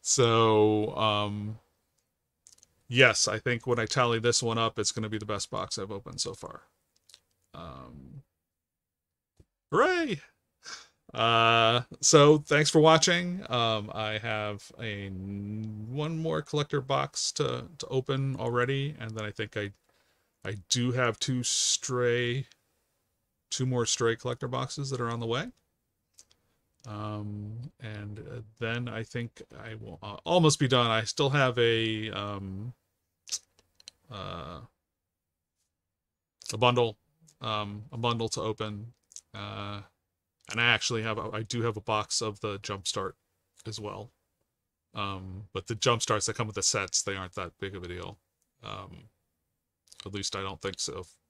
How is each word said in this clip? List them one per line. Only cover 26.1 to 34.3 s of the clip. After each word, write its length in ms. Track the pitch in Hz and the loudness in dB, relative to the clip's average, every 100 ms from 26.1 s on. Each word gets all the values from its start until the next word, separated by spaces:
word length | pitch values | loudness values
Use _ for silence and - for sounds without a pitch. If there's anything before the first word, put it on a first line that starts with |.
| - _ _ _ _ _ _ - | -20 _ _ _ _ _ _ -14
Um, 840 | 104 107 107 104 104 104 113 123 _ | -8 -8 -6 -8 -8 -8 -10 -12 _
and, 400 | 113 107 104 107 | -12 -10 -10 -12
uh, 220 | - 117 110 _ | -12 -14 -14 _
then 300 | 113 120 123 | -4 -4 -4
I 140 | 113 | -8
think 380 | 113 - 117 - - - | -8 -8 -8 -12 -20 -16
I 180 | 113 110 | -14 -14
will, 240 | 107 - | -14 -14
uh, 160 | 104 101 - | -12 -10 2
almost 340 | 175 160 143 | 6 8 6
be 80 | 135 | 4
done. 220 | 123 117 | 6 6
I 140 | 110 | 2
still 260 | 107 - 143 | 0 0 2
have 280 | 143 131 120 | 4 4 6
a, 500 | 117 113 113 110 110 | 4 4 2 0 -4
um, 640 | 98 104 101 98 98 113 - _ _ _ _ - - _ _ _ _ - _ _ | -6 -6 -6 -8 -8 -10 -12 _ _ _ _ -10 -10 _ _ _ _ -20 _ _
uh, 480 | 107 95 | -12 -10